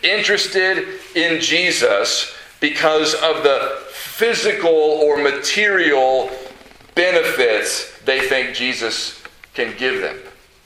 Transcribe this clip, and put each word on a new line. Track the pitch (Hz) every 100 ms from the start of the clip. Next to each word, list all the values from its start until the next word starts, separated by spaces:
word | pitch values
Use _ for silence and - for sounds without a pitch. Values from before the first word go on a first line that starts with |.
interested | 165 202 208 202 - 185 185 185 - - -
in | 175 165 160
Jesus | 151 165 180 151 120 101 - - - - - -
because | 147 147 160 156 147
of | 165 160 156
the | 147 131 - - -
physical | - - - 233 226 214 202 170
or | 160 151 151 151 143
material | 139 139 - 208 208 190 160 143 131 131 117 - - - - - -
benefits | - 180 175 - - 120 104 95 - - -
they | - 135
think | 131 135 123
Jesus | - 123 123 113 - - - - - -
can | - 117 104
give | 131 190
them. | - - - - _ _